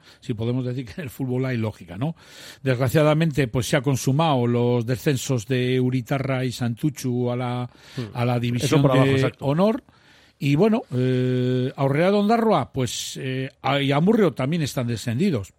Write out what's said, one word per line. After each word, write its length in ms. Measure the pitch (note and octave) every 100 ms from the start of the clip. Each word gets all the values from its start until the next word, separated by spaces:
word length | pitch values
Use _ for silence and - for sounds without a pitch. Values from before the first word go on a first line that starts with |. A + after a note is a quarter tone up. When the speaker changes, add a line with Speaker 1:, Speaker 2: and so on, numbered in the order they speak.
| - -
Speaker 1:
Si 140 | -
podemos 320 | A2 A#2 B2+ B2
decir 200 | B2+ B2
que 80 | -
en 40 |
el 60 | A2+
fútbol 340 | - B2+ B2+ C3
hay 120 | A#2+
lógica, 380 | A2 - E2+ F2+
¿no? 200 | D3 - - - - -
Desgraciadamente, 840 | C3 A#2+ C3 D#3+ D3+ D3+ E3 C#3+ C3
pues 200 | C3 -
se 100 | D3+
ha 40 |
consumado 680 | C#3 B2+ C3+ C#3 E3 C3 A#2+
los 360 | A#2+ A#2+ A#2+ A2+
descensos 600 | B2 D#3+ C3 - B2+ -
de 320 | B2+ B2 B2+
Uritarra 640 | B2+ C3 A#2 C#3 B2+ C3
y 80 | C3
Santuchu 760 | - A#2+ A2+ D3+ - B2+ B2 B2
a 60 | B2
la, 340 | B2 B2 B2 - - -
Speaker 2:
Hmm. 60 | G#2+ A#2+
Speaker 1:
a 100 | A#2+
la 80 |
Speaker 2:
Eso 60 | A#2+
Speaker 1:
división 400 | A#2+ A#2+ C#3+ D3+
Speaker 2:
por 100 | C#3
abajo, 140 | C3 C3+
Speaker 1:
de 80 | C3+
Speaker 2:
exacto. 300 | B2+ - C3+
Speaker 1:
honor. 380 | D#3 G#3 A#3+ - _ _ - _ -
Y 160 | C#3 C#3+
bueno, 260 | A3 A3 - B2
eh, 760 | B2+ B2+ B2+ B2+ B2 B2+ C3 -
Aurrera 340 | C#3 C#3+ F3+
de 80 | G3+
Ondarroa, 540 | G#3 A3+ A3 E3+ -
pues, 420 | C#3 B2 - - -
eh, 300 | C3 C3 C3+ -
a-, 180 | - C#3+
y 120 | C#3
Amurrio 420 | C#3+ F3+ A#3 F3
también 300 | - C3 E3+
están 240 | C#3 C#3 A#2+
descendidos, 680 | A2+ B2 A#2 G3+ A#2+ G2